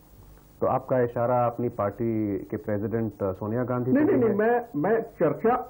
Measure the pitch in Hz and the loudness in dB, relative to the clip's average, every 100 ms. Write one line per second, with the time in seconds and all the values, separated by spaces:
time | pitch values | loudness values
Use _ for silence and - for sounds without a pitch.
0 | - - - - - - 110 127 - 131 | -20 -20 -20 -20 -20 -2 0 0 0 0
1 | 120 123 120 123 120 120 120 117 101 - | 2 0 0 2 2 0 -4 -2 -2 -2
2 | 113 110 107 95 - 104 - 104 107 113 | -2 0 -2 -4 -6 -8 -4 -2 -2 -2
3 | 110 - 98 92 107 117 123 123 123 269 | -2 -2 -4 -2 -4 -2 -2 -2 2 2
4 | 320 269 226 202 226 240 240 147 175 226 | 4 4 2 2 2 0 -2 -4 0 0
5 | - - 156 147 220 247 - | -2 0 0 2 0 0 -2